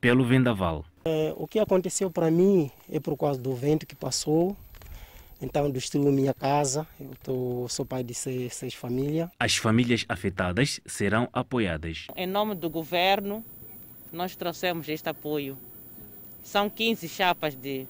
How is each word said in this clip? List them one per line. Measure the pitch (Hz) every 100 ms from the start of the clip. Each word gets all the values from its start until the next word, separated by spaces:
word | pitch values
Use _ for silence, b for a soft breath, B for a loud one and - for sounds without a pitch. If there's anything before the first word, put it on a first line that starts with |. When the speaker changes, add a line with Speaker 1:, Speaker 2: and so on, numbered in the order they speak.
Speaker 1:
pelo | 123 127
vendaval. | 123 131 123 107 90 78 - _
Speaker 2:
É, | 165 156 156 156
o | 151
que | 214
aconteceu | 208 190 180 - 190
para | 170 165
mim | 165 190 190 143 - -
é | 156
por | 147 147
causa | 147 135
do | 123
vento | 127 143 156 -
que |
passou, | - 127 - - 156 175 202 - - B B B B B B
então | 131 151 143
destruiu | 131 - 147 143
minha | 139 135
casa. | 127 135 143 143 139 156 -
Eu | 139 131
tô, | - 127 127 123 120
sou | -
pai | 131 131
de | 123
seis, | 120 - 127 123
seis | - 131
famílias. | - 127 127 139 156 165 _
Speaker 1:
As | 113 -
famílias | 113 113 120 117 -
afetadas | 110 101 95 92 90 143 - -
serão | - 101 110 120
apoiadas. | - 123 123 101 80 82 82 -
Speaker 3:
Em | - 185
nome | 196 214
do | 196 165
governo, | 165 160 175 185 202 202 208 226 - - - - - -
nós | 165 180 -
trouxemos | 175 165 185 170 143
este | 156 -
apoio. | 147 151 151 139 135 - - - - - - - -
São | - 202 208
quinze | - 226 226 165
chapas | - 185 170 156
de | 135 135 135 131